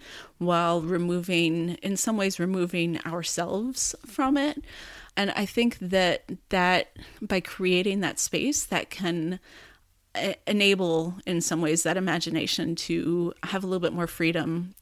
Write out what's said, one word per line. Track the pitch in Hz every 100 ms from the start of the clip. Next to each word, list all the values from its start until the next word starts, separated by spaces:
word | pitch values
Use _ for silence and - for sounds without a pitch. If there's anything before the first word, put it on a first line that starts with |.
| - - - -
while | 175 170 170 170
removing, | 165 180 175 175 175 175 170 165 170 170
in | 196 196
some | - 220
ways, | 190 190
removing | 175 190 175 180 170 165 -
ourselves | 170 165 - 170 190 240 262 - -
from | - - 269 277
it. | 285 302 - - - - - -
And | 202
I | - 202
think | - 233 -
that, | 185 190 180 - - 185 -
that | 190 180 180 - - - -
by | 208 190
creating | - - 185 180 196 196
that | 175 -
space, | - 175 247 294 -
that | 180 -
can | - 180 170 160 185 - - - - _ _ _ -
e-, | 147 - -
enable, | 208 202 196 175 165 165 180 -
in | 170
some | 170 165
ways, | 160 165
that | 165 180
imagination | 190 165 160 160 - - -
to | 170 - 165 - 175 170 -
have | - 196
a | 185
little | 185
bit | 175
more | 175 170
freedom | - 165 165 151 165 180 -